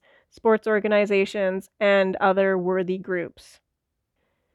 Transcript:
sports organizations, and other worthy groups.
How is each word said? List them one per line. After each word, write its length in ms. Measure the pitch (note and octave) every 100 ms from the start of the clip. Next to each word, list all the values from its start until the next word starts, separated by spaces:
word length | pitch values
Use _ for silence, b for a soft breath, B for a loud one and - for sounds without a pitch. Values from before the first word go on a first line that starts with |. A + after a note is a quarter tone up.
| b b b
sports 400 | - A3+ A3 A3
organizations, 1040 | G#3+ G#3+ G#3 G#3 G3 G3 G#3+ F#3+ F#3+ - _
and 360 | G3+ G3+ F#3+ F#3
other 420 | G3 F#3+ G3 F#3+
worthy 400 | F3 F#3 F3+ F#3
groups. 600 | F#3 F3+ E3 - - - _ _ _ _ _ _ _ _ _